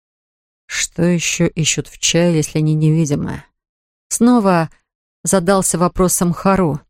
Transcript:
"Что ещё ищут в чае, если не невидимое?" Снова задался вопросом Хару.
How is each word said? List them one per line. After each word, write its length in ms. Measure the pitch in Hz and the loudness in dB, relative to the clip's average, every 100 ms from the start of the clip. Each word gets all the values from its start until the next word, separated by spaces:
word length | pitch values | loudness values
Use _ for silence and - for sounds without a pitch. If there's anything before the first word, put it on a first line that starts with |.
| _ _ _ _ _ _ _ | _ _ _ _ _ _ _
"Что 380 | - - - | -8 -8 -2
ещё 440 | 170 175 - - 170 | 0 0 -2 -2 -2
ищут 400 | - 156 - - | 0 -4 -4 -6
в 100 | - | -6
чае, 380 | - 165 175 160 | -2 2 2 0
если 240 | 147 156 | -2 -2
не 140 | 156 | 0
невидимое?" 720 | 156 156 160 151 147 - - - _ _ _ _ _ _ | 2 2 2 0 -2 -6 -10 -16 _ _ _ _ _ _
Снова 600 | - 233 247 196 170 160 _ _ _ _ _ | 0 2 4 2 0 0 _ _ _ _ _
задался 540 | 170 190 175 196 180 165 | -2 0 2 0 0 0
вопросом 560 | 175 - 180 - 175 | -2 0 -2 0 -2
Хару. 480 | - 196 190 170 143 _ | 0 0 0 0 -4 _